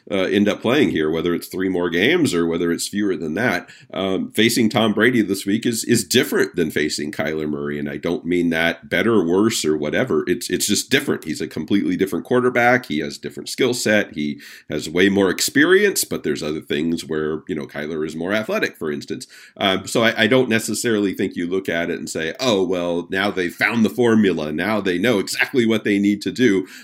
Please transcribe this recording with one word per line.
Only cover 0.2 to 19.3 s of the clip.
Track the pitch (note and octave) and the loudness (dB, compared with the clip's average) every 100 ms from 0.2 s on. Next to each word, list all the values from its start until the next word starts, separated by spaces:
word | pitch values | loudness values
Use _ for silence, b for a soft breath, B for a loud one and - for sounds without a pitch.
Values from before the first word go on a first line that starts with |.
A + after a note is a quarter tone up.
end | F#2 G2+ G2+ | 2 4 2
up | F#2 | 2
playing | A2 C#3+ G2 | 2 4 4
here, | D#2 D#2 | 2 0
whether | E2 E2+ | 0 0
it's | - - | -2 -4
three | F2+ F#2+ | -4 -2
more | F2+ F2+ | 0 0
games | E2+ A2+ F3+ C#3+ | 2 2 4 2
or | E2+ E2+ | 2 0
whether | E2+ F2 | 0 0
it's | E2+ - | -2 -4
fewer | G2+ G2+ D#2+ | -2 -2 -2
than | D#2+ | -4
that. | E2 A#2+ F2+ - B B | -2 0 -2 -4 B B
Um, | - F#2+ F#2 - | -6 -2 -2 -2
facing | - A2+ C3 A2 | 2 4 4 2
Tom | A2 A2 | 2 2
Brady | G2+ A2+ B2 | 4 4 4
this | F#2+ G2 G2 | 2 -2 -2
week | A2 B2 | -2 0
is, | A2+ | -2
is | - A#2+ - | 0 0 2
different | A#2 D3+ G#3 - F2 | 0 2 0 0 0
than | D#2+ | -2
facing | - D2+ - D2 | 0 -2 -2 -6
Kyler | - D2+ D#2 D2+ | -4 -4 -4 -4
Murray, | C#2+ D2 D2 | -4 -4 -4
and | D2 | -6
I | D2 | -4
don't | E2+ F2 | -4 -4
mean | E2 F2+ E2+ | 0 0 2
that | E2 E2+ - - | 2 0 -2 -2
better, | F2 G#2 A2 E2 | 0 2 2 4
worse, | F#2 A2 - D#2 | 2 2 0 0
or | D2+ | 0
whatever. | D2 E2+ B2+ D#2 - | 0 0 0 0 0
It's, | F2 - | -2 -2
it's | F2+ - | -2 0
just | G2+ - | -2 0
different. | C3 C#3+ - D#2 | 0 0 -4 -4
He's | D2 | -6
a | D#2+ | -6
completely | - D#2+ G2+ E2 F2+ | -8 -2 0 0 0
different | F#2+ E2+ - | 0 -2 0
quarterback. | B2 B2 A#2+ A#2+ B2+ - | 2 2 2 4 4 2
He | D2+ | -4
has | D2 - | -4 -8
different | - - - | -12 -12 -10
skill | - C3 | 0 0
set. | B2 A2+ G#2 - | 0 2 2 2
He | D#2 D2 C#2+ B B - | -4 -6 -6 B B -8
has | D2+ D2+ | -8 -2
way | E2+ G2 | 4 4
more | G2 G2 | 6 2
experience, | - - C#3 D#3+ F#3+ G3+ - | 0 0 2 4 6 4 0
but | - E2 | -4 -4
there's | D#2+ C#2+ | -4 -4
other | D2+ D#2 | -4 -6
things | - D2 D#2+ E2 | -4 -2 0 -2
where, | D2+ D#2 D#2 D#2 - | -4 -4 -2 -4 -6
you | D#2 | -8
know, | C#2 | -8
Kyler | C#2+ D2+ D#2+ D#2+ | -8 -8 -6 -6
is | D#2 | -6
more | F2 | -4
athletic, | G#2+ A2 G#3 - - | -4 -2 -2 -4 -4
for | D#2+ | -6
instance. | C#2+ - - - | -6 -8 -10 -12